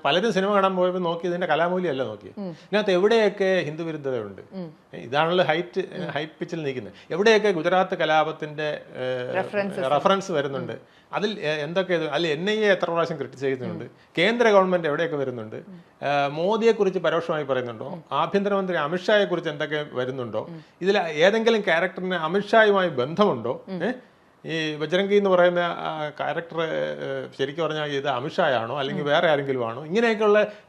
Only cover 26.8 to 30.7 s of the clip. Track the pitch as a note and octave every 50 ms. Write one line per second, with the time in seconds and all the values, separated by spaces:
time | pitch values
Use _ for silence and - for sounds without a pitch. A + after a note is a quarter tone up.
26.8 | D3+ D3+ D3 C#3+ D3 C#3 C3+ C3+ C3 C3 - - C3+ C#3 D3 E3 D#3+ D3+ D#3 D3+
27.8 | D3+ D3 C#3+ C#3 C#3 C#3+ C3 A#2+ C3 D#3+ - - F3 D3 B2+ A#2 A2+ A#2 C3+ D3
28.8 | C3+ C#3 D3 D3 C#3+ D3 C#3+ E3+ F3+ E3 D3+ C#3+ C#3 C#3 C3 B2+ A#2 A2+ A#2 C3
29.8 | D#3 D#3 F3+ A3+ A#3+ A#3 A3 G3+ A3 G#3 G#3 G#3+ G#3 G#3 - - - _